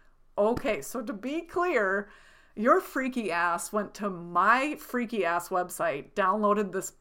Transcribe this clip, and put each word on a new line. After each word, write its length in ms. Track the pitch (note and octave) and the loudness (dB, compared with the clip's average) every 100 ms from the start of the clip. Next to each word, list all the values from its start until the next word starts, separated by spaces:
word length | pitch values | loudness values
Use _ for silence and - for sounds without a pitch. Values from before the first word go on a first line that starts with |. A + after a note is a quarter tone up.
| - _ _ - | -20 _ _ 0
"Okay, 420 | G#3+ A#3+ C#4 F3+ | 2 2 -2 -4
so 220 | - A#3+ | -4 -8
to 100 | A3 | -6
be 300 | G3+ B3 D#4 | -8 -6 -6
clear, 640 | E4+ F4+ F4+ C4 F#3+ G3 G3+ - - - _ - | -4 -2 2 2 2 0 -4 -14 -20 -20 _ -2
your 240 | A#3 F4+ | 4 4
freaky 520 | - C#4+ C4 B3+ G3+ | 4 -4 -2 -2 -2
ass 400 | E3+ F3 E3+ - | 0 0 0 -2
went 220 | G#3 G3 | -4 -4
to 160 | - G#3 | -6 -6
my 680 | F3 E3+ F3 G3 B3 D4 D4 | -6 -4 2 4 4 2 -6
freaky 480 | - B3 A#3 A3 | -6 -6 -4 -2
ass 240 | E3+ F3 - | 0 0 0
website, 680 | F#3 F3 - E3 C#3 C#3+ | -2 -2 -2 -2 -2 -6
downloaded 580 | - F#3+ G#3+ G#3 G#3 G3 | 0 2 4 2 2 0
this 200 | F#3 - - | -4 -8 -12